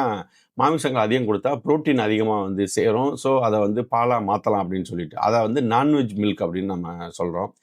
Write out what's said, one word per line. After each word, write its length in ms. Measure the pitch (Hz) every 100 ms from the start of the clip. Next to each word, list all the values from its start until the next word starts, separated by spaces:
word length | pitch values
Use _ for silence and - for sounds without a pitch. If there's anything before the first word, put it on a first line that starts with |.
| 131 104 90 _ _ -
மாமிசங்கள் 440 | 131 160 139 127
அதிகம் 240 | 107 127 113
கொடுத்தா 340 | 104 131 139
புரோட்டீன் 380 | - 151 151 131
அதிகமா 440 | 107 107 110 107
வந்து 260 | 95 95 98
சேரும். 480 | - 113 110 139 156
So, 240 | 135 131
அதை 200 | 117 107
வந்து 220 | 104 107
பாலா 360 | 123 117 120 120
மாத்தலாம் 420 | 101 104 110 104
அப்படின்னு 200 | 90 95
சொல்லிட்டு, 340 | 90 87 82 -
அதை 240 | 101 117
வந்து 200 | 110 123
நான்வெஜ் 520 | 123 117 143 147 120 101
மில்க் 260 | 104 98
அப்படின்னு 220 | 92 87
நம்ம 440 | 95 90 85 85 87
சொல்றோம். 380 | - 87 85 101 -